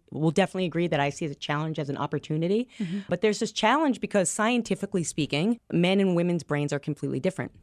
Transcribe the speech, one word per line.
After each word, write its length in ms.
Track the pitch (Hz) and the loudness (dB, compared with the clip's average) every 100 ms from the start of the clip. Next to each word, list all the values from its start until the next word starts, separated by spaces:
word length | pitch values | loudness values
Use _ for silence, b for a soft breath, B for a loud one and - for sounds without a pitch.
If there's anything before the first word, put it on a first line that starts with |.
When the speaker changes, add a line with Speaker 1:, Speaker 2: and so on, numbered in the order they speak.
| _ | _
Speaker 1:
will 180 | 135 160 | 0 2
definitely 360 | 196 180 185 175 | 4 0 0 -2
agree 200 | 165 170 | 0 0
that 120 | 147 | 2
I 100 | 143 | 0
see 160 | - 160 | -2 -8
the 80 | |
challenge 460 | 143 - 147 160 156 | -6 -4 -2 -2 -4
as 100 | 139 | -4
an 80 | 139 | -4
opportunity. 720 | 143 143 - 156 175 214 254 - | -2 -4 -2 -2 2 0 -2 -6
Speaker 2:
Mm-hmm. 220 | 170 196 - | -4 -4 -4
Speaker 1:
But 120 | 175 | 0
there's 180 | 214 202 | 0 0
this 120 | 220 | -4
challenge 480 | - 220 285 302 196 | 2 2 4 2 0
because, 300 | 202 202 180 | 0 0 0
scientifically 760 | - 220 247 226 190 - 180 | 0 0 0 0 -4 -2 -2
speaking, 560 | 156 - 139 147 208 233 - | -2 -2 -2 0 0 -2 0
men 280 | 170 175 196 | 2 4 4
and 160 | 190 170 | 4 2
women's 280 | 175 170 | 2 0
brains 280 | - 147 147 | 0 -2 0
are 60 | 143 | -2
completely 420 | 160 147 139 131 | -4 -4 -4 -2
different. 320 | 185 - - - | -2 -2 -8 -10